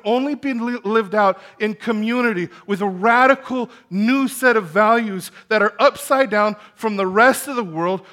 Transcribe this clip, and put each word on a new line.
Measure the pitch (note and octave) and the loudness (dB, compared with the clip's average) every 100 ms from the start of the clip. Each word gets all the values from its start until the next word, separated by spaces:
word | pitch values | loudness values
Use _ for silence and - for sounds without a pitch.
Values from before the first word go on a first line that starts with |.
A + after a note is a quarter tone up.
only | G#3 A#3+ C#4 D4 | -2 -2 -2 -4
be | C#4 | -4
li-, | B3 A#3 A#3+ | -4 -4 -6
lived | G3 A3+ G3 G#3 | -2 -2 0 2
out | G3+ F#3+ - - | 2 0 -10 -6
in | G#3+ G#3 | -6 -4
community | A#3 G#3+ A3 B3 A#3+ F3+ E3+ - - | -4 -2 -2 0 0 -2 -6 -10 -6
with | G3 | -4
a | G3+ | -2
radical | F3+ A3 A#3 C4 C4 - B3+ A3+ - _ | 0 2 4 4 2 -2 -6 -6 -12 _
new | F#3 A3 C4+ C4 | -2 0 0 -2
set | - B3+ A3 | 0 2 2
of | F3 | 0
values | F3+ G#3+ A#3 A3 F#3+ - - _ | 0 2 2 0 -8 -12 -18 _
that | G#3+ | 0
are | G#3 - | 0 2
upside | C4+ - - C4+ C4+ | 2 2 -2 0 2
down | G#3 G#3+ G#3 - _ | 2 0 -2 -14 _
from | A3+ G3+ | -6 -2
the | F#3+ | 0
rest | G3 B3 - C#4+ | 4 4 4 -4
of | B3 | -6
the | |
world. | G3 D#3+ F3 F#3+ - | -6 -4 -2 -4 -8